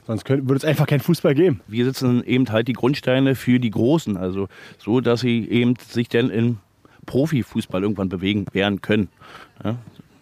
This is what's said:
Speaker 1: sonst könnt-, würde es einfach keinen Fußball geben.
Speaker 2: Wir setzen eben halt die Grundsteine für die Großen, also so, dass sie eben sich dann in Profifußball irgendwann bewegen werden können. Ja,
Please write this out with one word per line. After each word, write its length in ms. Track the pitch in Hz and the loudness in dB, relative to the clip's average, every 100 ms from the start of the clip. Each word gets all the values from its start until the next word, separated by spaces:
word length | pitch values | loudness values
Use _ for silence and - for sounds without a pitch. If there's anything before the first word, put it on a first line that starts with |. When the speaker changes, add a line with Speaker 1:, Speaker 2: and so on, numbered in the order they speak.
| - | -6
Speaker 1:
sonst 200 | 110 - | -6 -2
könnt-, 220 | 139 131 | 0 0
würde 80 | 135 | 0
es 80 | 156 | 2
einfach 200 | 143 151 | 0 2
keinen 140 | 143 | 0
Fußball 340 | - 165 175 | 0 2 2
geben. 280 | 143 180 110 - | 4 2 0 -4
Speaker 2:
Wir 200 | 113 123 | -2 0
setzen 380 | 131 127 123 - | 0 2 2 2
eben 220 | 127 123 | 0 2
halt 180 | 110 123 | 0 0
die 60 | |
Grundsteine 600 | 117 123 147 - 131 135 131 | 0 0 0 0 2 2 0
für 240 | - 123 | 2 2
die 120 | 120 | 2
Großen, 460 | 101 120 165 - 95 | 0 2 2 0 -4
also 320 | 92 98 98 - - - | -4 -6 -8 -10 -20 -10
so, 220 | - 127 | -2 0
dass 220 | 120 117 | 2 0
sie 280 | 123 117 104 | 2 0 0
eben 260 | 117 120 123 - | 2 2 0 -4
sich 220 | 117 120 | -4 -2
dann 200 | 117 123 | 0 0
in 280 | 104 120 110 _ _ _ _ - | 0 -2 -2 _ _ _ _ -4
Profifußball 760 | 123 160 147 101 113 - 92 | -2 0 -2 -2 -6 -4 -2
irgendwann 280 | 101 101 95 | -2 -2 -4
bewegen 360 | 92 95 107 95 | -2 -2 -2 -2
werden 300 | 95 101 98 | -2 0 -2
können. 260 | - 107 90 _ - - - - | 0 0 -2 _ -20 -20 -20 -10
Ja, 140 | 104 120 113 - - _ | -8 -8 -12 -20 -20 _